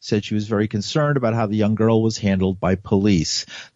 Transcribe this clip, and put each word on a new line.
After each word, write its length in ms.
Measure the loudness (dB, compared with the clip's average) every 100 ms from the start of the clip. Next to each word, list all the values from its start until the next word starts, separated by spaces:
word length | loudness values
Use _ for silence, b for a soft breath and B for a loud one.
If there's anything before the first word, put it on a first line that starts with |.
said 240 | -4 -2
she 100 | -2
was 140 | -4 -2
very 180 | 0 0
concerned 500 | -2 -4 -2 0 0
about 180 | 0
how 120 | 0 -2
the 80 | 0
young 200 | 0 2
girl 260 | 2 4
was 160 | 2 0
handled 400 | 0 0 0 0
by 160 | 0
police. 720 | -2 0 2 4 2 0 -4 -8 B B